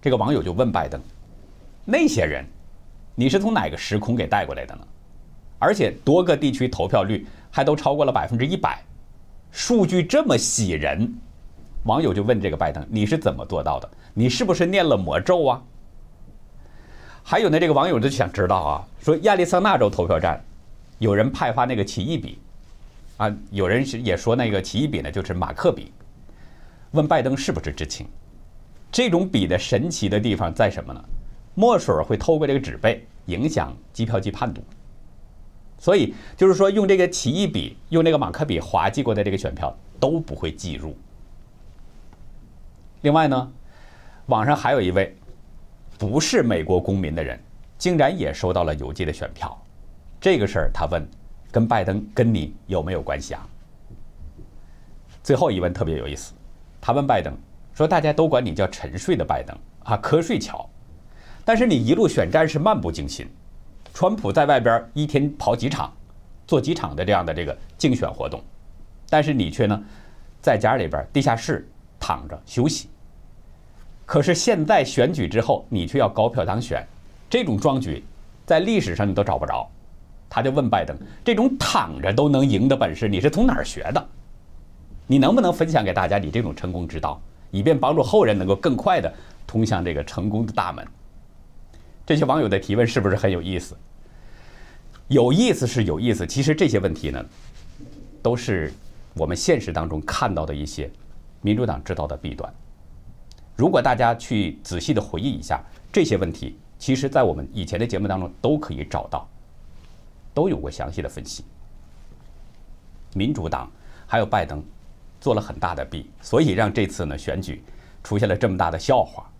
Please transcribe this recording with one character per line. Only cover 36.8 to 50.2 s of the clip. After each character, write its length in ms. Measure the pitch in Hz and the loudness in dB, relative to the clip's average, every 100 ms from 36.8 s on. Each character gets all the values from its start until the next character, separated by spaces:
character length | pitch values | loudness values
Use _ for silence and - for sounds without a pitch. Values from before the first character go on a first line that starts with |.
| 196 | 4
这 100 | 190 | 4
个 120 | 175 | 4
奇 220 | 175 - | 2 -2
异 160 | 170 202 | 0 0
笔， 300 | 98 - - - | -2 -6 -10 0
用 160 | 160 | 2
这 60 | 165 | 4
个 80 | 156 | 2
马 120 | 110 | 0
克 140 | 87 | -4
笔 160 | 151 87 | -2 -2
划 280 | - 92 87 | 0 0 2
记 140 | 107 | 0
过 120 | 120 | 0
的 100 | 104 | 0
这 60 | 104 | 0
个 60 | 95 | 0
选 180 | - | -4
票 220 | - - - - - | -4 -6 -6 -18 -2
都 220 | 131 165 | 0 0
不 140 | 156 | -4
会 180 | 71 82 | -6 -6
计 220 | - 90 | -6 -8
入。 220 | 71 76 - - - - - - - - - - - - - - - - - - - - - | -8 -10 -12 -18 -20 -20 -20 -20 -20 -20 -20 -20 -20 -20 -20 -20 -18 -20 -20 -20 -20 -20 -2
另 120 | 151 | 2
外 140 | 151 156 | 4 4
呢， 260 | 131 127 - - - - - - - - | 2 -2 -12 -20 -20 -20 -20 -20 -18 0
网 200 | 113 113 | 2 4
上 100 | 147 | 2
还 160 | 117 | 4
有 80 | 135 | 2
一 100 | 92 | 4
位 240 | 90 98 - - - - - - - - - | 2 0 -4 -20 -20 -20 -20 -20 -20 -20 -6
不 200 | 104 127 | 0 0
是 240 | 156 247 | 2 2
美 220 | 127 92 | 2 2
国 160 | 78 90 | 2 0
公 180 | 87 98 | 2 0
民 160 | 85 | 0
的 80 | 82 | -2
人， 160 | 71 60 - - - - | -4 -8 -14 -20 -20 -4
竟 220 | 180 170 | 0 4
然 180 | 139 180 | 2 2
也 160 | 80 | -4
收 200 | 69 92 | -2 0
到 120 | 92 | 2
了 100 | 82 76 | 0 -2
邮 160 | 65 | -6
寄 120 | 76 | -4
的 80 | 82 | -4
选 180 | 76 - | -4 -8
票。 260 | - - - - - - - - - | -10 -12 -12 -20 -20 -20 -20 -20 -2